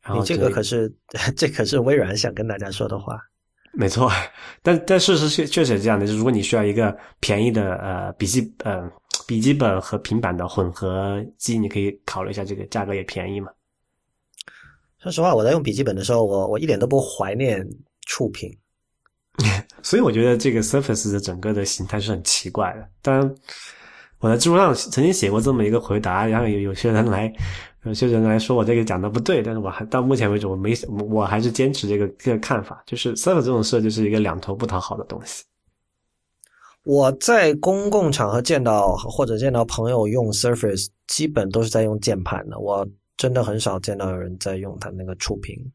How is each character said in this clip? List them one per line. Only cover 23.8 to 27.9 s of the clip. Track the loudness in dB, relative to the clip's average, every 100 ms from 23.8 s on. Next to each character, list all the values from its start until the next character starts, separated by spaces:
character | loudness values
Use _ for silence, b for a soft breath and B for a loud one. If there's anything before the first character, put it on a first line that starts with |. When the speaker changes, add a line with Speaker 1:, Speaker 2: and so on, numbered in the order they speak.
| B B B B
Speaker 1:
我 | 2
在 | 4
知 | 4
乎 | 6
上 | 6
曾 | 2 -2 2
经 | 2
写 | 2 2
过 | 2
这 | 2
么 | 2 2
一 |
个 | 2
回 | 0 -2
答， | 0 0 2
然 | 2
后 | 2
有， | 0
有 | -2
些 | -2 2
人 | 2 2
来， | 0 -2 -4 B B B _
有 | -8